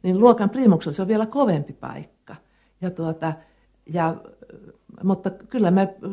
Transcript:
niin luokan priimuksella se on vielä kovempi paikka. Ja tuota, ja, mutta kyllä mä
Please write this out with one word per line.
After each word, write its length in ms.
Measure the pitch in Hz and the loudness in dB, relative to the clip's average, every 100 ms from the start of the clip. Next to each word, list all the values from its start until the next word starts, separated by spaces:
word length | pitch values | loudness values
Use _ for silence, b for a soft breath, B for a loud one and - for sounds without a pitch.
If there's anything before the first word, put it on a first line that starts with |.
niin 180 | 185 185 | -4 4
luokan 300 | 240 233 196 | 6 6 0
priimuksella 440 | 247 247 165 - | 2 4 4 0
se 80 | 147 | -6
on 60 | 190 | -4
vielä 180 | 214 220 | -2 -2
kovempi 460 | 277 262 160 143 | 0 0 0 -4
paikka. 640 | - - - 76 _ - 156 _ _ _ _ | -12 -16 -14 -18 _ -20 -20 _ _ _ _
Ja 100 | 180 | -8
tuota, 420 | 180 165 160 160 156 b b b _ - | -6 -6 -6 -6 -8 b b b _ -8
ja, 280 | 170 165 165 - - - - - - - - | -2 -2 -4 -12 -20 -20 -20 -20 -20 -20 -4
mutta 280 | 185 190 190 | -2 0 -2
kyllä 400 | 190 - 262 190 | -8 -8 0 2
mä 160 | 185 196 196 - | 4 2 -4 -12